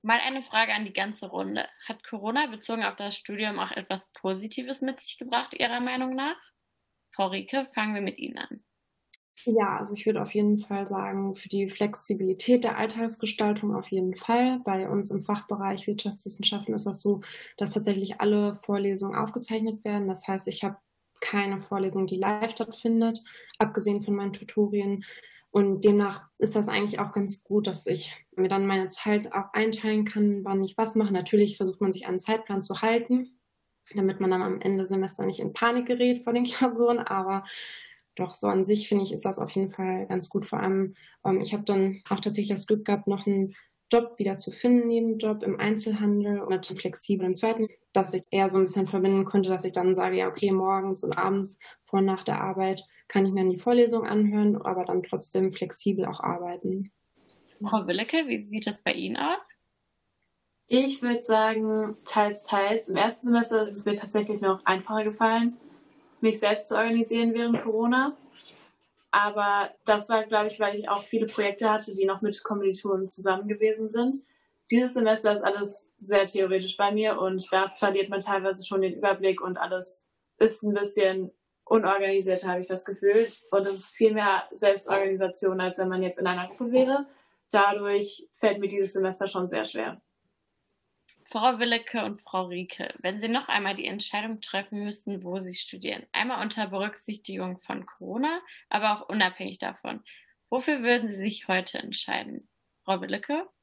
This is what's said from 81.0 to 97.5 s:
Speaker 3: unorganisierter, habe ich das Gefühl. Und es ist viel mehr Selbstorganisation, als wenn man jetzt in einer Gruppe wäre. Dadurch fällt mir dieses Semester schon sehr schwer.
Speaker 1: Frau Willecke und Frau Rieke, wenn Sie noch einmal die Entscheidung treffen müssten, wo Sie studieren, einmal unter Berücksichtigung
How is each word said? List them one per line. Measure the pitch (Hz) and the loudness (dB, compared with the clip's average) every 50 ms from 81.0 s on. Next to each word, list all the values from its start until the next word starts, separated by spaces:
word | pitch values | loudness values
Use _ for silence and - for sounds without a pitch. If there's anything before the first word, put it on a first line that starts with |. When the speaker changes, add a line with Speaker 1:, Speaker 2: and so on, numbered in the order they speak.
| 196 190 190 190 185 180 _ _ _ _ _ _ _ | 2 2 2 0 -4 -6 _ _ _ _ _ _ _
Speaker 3:
unorganisierter, | - - 226 208 180 196 196 196 196 196 196 185 190 185 180 185 190 | 2 2 4 4 4 2 2 2 2 2 2 2 2 0 0 0 -2
habe | 180 180 | -2 -2
ich | 180 180 | -2 -4
das | 185 185 - | -4 -4 -4
Gefühl. | - 196 - - 196 208 220 233 220 - - - - | -6 -6 2 2 4 6 6 4 2 -2 -14 -6 0
Und | - 202 196 196 | 2 2 2 2
es | 196 | -4
ist | 190 - - - | -4 -6 -8 0
viel | - 226 220 214 | 4 6 6 6
mehr | 214 208 202 190 - - - | 6 2 4 2 2 0 -4
Selbstorganisation, | - - 208 202 196 196 - - 196 196 196 196 190 190 190 185 180 - - 190 185 185 | -6 2 4 4 4 4 2 0 2 2 2 2 0 0 0 -2 -2 0 0 0 0 2
als | 185 185 175 - | -2 -2 -2 -2
wenn | 185 185 | -2 -2
man | 185 185 | 0 0
jetzt | 185 180 180 - | -2 -2 -2 -2
in | 185 | 0
einer | 180 180 180 180 185 | 0 0 0 -4 -8
Gruppe | - - 247 240 | -6 -6 -4 2
wäre. | 247 254 262 254 269 277 285 - - _ _ _ _ _ _ _ | 4 4 4 6 4 0 -2 -4 -12 _ _ _ _ _ _ _
Dadurch | - 208 196 202 202 208 202 202 202 202 208 202 - - - _ _ | 4 4 6 6 4 2 0 2 2 2 0 -2 -8 -16 -18 _ _
fällt | _ - 214 196 208 | _ 2 2 2 2
mir | 202 190 | -2 -2
dieses | 202 202 196 190 - | 0 0 -2 0 0
Semester | 190 190 190 185 - 202 196 | 0 0 0 0 -2 -4 -4
schon | - 190 180 175 | -2 -4 -4 -2
sehr | - 107 110 | -2 -4 -4
schwer. | - - 107 110 - - - _ _ _ _ _ _ _ _ _ _ _ _ _ _ _ _ _ _ _ _ _ - - _ _ _ - | -4 -4 -6 -6 -6 -8 -12 _ _ _ _ _ _ _ _ _ _ _ _ _ _ _ _ _ _ _ _ _ -20 -20 _ _ _ -4
Speaker 1:
Frau | 226 214 254 254 220 | 2 2 2 4 4
Willecke | 240 240 233 233 233 - - 233 214 | 0 0 0 0 -2 -4 -4 -4 -4
und | 214 208 202 | -4 -6 -8
Frau | - - - 185 185 | -12 -6 -4 -4 -4
Rieke, | 180 180 180 185 180 - - - - - - | -2 -6 -8 -8 -10 -10 -12 -12 -12 -12 -4
wenn | - 180 196 208 | -4 -4 -4 -2
Sie | 208 220 | -4 -2
noch | 233 262 277 - | -2 -2 0 0
einmal | - 208 202 196 196 | 0 0 0 0 -4
die | 196 - - | -2 -4 -6
Entscheidung | 190 202 202 - - 208 208 220 226 214 | -4 -4 -6 -4 -4 -4 -4 -4 -8 -8
treffen | - - - 196 202 - - 208 202 | -8 -4 -4 -4 -4 -4 -8 -6 -6
müssten, | 208 202 - - - 202 190 185 | -6 -8 -8 -8 -8 -8 -8 -8
wo | 175 180 196 | -8 -8 -8
Sie | 190 185 180 | -8 -6 -6
studieren, | - - - - 185 185 - 101 - - _ | -6 -8 -8 -10 -8 -6 -6 -6 -6 -8 _
einmal | - - 214 247 254 180 - | -2 -2 -2 -2 -2 -4 -4
unter | 214 - 233 214 190 | -6 -4 -4 -6 -4
Berücksichtigung | 190 190 196 214 208 - - - 208 208 _ - 196 190 185 185 | -4 -4 -4 -4 -6 -10 -12 -12 -12 -12 _ -12 -8 -8 -6 -8